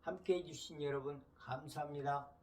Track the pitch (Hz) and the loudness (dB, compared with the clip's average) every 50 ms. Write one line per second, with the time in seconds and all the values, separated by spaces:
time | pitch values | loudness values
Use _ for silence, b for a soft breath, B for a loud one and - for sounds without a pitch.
0 | - 165 180 180 - - 185 175 - 170 151 - - - 160 151 147 143 143 139 | 0 0 -2 0 4 4 4 4 4 -2 -6 -8 -8 -8 -4 -2 0 2 2 2
1 | 131 143 143 139 - - - - - - 127 - 151 143 - 151 147 147 147 143 | 0 -2 -4 -6 -10 -16 -20 -14 -6 -4 -4 -4 -4 -6 -2 -2 -2 -2 -2 0
2 | 135 143 143 143 143 - - - | 2 2 2 2 0 -4 -14 -20